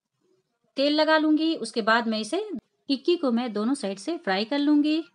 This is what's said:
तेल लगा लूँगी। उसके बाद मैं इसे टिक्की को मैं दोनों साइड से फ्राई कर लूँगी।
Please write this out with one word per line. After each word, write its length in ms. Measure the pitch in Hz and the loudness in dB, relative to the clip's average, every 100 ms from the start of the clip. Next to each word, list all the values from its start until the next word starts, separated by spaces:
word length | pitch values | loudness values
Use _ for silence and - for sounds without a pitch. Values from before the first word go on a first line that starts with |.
| _ _ _ _ _ _ _ - | _ _ _ _ _ _ _ -2
तेल 180 | 285 | 0
लगा 220 | 302 311 311 | 2 4 4
लूँगी। 360 | 311 302 320 320 | 4 2 0 -4
उसके 260 | 226 - | -6 -4
बाद 240 | 214 226 226 | 2 2 2
मैं 100 | 220 | -4
इसे 180 | 220 339 427 285 - _ - | -4 -4 -6 -10 -12 _ -6
टिक्की 280 | 269 - 349 | -4 0 0
को 140 | 294 | 2
मैं 200 | 226 247 | 0 -2
दोनों 220 | 202 220 277 | -4 -2 -2
साइड 220 | 190 196 | -4 -8
से 180 | - 339 | -8 -6
फ्राई 260 | - 185 | -2 -2
कर 140 | 226 285 | -2 0
लूँगी। 440 | 285 294 294 311 320 | 2 4 4 0 -4